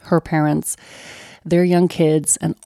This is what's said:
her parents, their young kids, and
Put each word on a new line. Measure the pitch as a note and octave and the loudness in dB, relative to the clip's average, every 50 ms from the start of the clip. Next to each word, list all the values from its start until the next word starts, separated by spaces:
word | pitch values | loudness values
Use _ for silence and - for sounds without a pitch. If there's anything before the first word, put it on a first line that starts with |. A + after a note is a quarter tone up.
her | - - F3 D#3+ | -4 -2 -2 -2
parents, | - - E3 D#3 D3+ D3+ D3 D#3 - - - - - - - - - - - - - - - - - | 0 -2 -2 0 0 0 0 -2 -4 -6 -10 -12 -16 -20 -20 -20 -20 -20 -20 -20 -20 -20 -20 -20 -6
their | D#3 F3 F3 F3+ | -2 0 2 2
young | F3 F3 F3 F3+ E3 | 2 2 2 2 2
kids, | - - E3 D#3 D#3 D#3 D3 - - - | 2 0 2 2 2 2 2 0 0 0
and | - E3 - - - | 0 -4 -6 -4 -2